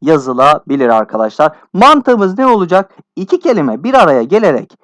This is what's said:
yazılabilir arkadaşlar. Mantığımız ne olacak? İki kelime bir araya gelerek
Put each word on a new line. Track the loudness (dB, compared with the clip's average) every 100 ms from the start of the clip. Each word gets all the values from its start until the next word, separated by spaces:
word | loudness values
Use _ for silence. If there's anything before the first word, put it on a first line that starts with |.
yazılabilir | -2 0 -2 0 2 0 -2 -2 0
arkadaşlar. | 0 -2 -4 -4 -2 -2 -4 _
Mantığımız | 2 4 4 0 0 -2 0
ne | 0
olacak? | 0 0 -2 -2 -10 -18 -14
İki | -4 -2
kelime | -2 -2 -2 -4
bir | -2
araya | 2 2 0
gelerek | 0 0 0 -2 -6 _